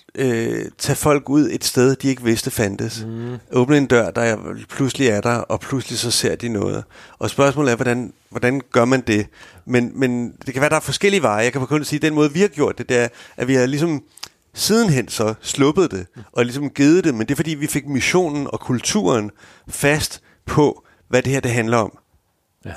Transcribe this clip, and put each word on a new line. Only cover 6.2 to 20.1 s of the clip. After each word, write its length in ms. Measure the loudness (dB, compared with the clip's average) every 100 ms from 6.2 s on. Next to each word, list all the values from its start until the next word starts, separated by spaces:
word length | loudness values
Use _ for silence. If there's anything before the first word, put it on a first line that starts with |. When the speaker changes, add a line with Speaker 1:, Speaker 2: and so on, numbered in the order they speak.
| -2 -2
Speaker 1:
de 140 | -4
noget. 340 | -2 -2 -4 -8 -18 -20 -8
Og 100 | -4
spørgsmålet 420 | 2 2 2 0
er, 40 | 2
hvordan, 380 | 0 -2 -4 -14 _
hvordan 320 | -4 -2 -2 0
gør 140 | 2 4
man 160 | 2
det? 260 | 2 0 -2 -10 -20 -16 -2
Men, 260 | 0 0 0
men 340 | 0 0 -4 -8 -8
det 80 |
kan 80 | 0
være, 80 | 0
der 60 | 0
er 40 |
forskellige 420 | -2 -2 2 2
veje. 220 | 2 2
Jeg 80 | 0
kan 160 | 0 -2
kun 160 | -2
sige, 140 | -2 -2
at 40 |
den 120 | 0
måde, 200 | 2 2
vi 60 | 2
har 60 | 0
gjort 300 | 2 -2 -2
det, 120 | -2
det 80 | 0
er, 100 | 0 -4 -14 -6
at 100 | 0
vi 60 |
har 120 | 2 2
ligesom 380 | 0 -2 -4 -8 _ -20 _ _
sidenhen 540 | -4 2 2 4 2 0
så 260 | -2 -2 -4
sluppet 500 | -6 0 2 2 0
det, 140 | -2 -10 -18 -6
og 140 | -2 -2
ligesom 240 | -2 -4
givet 340 | 2 4 6
det, 100 | 4 0
men 120 | -2
det 40 |
er, 40 | -2
fordi 180 | -4 -4
vi 120 | -4
fik 200 | -6 -4
missionen 600 | -2 0 2 0 -2 -6
og 100 | -6
kulturen 720 | -4 -4 -2 0 2 0 -2 -10 -20 -20 -14
fast 520 | -2 0 2 -2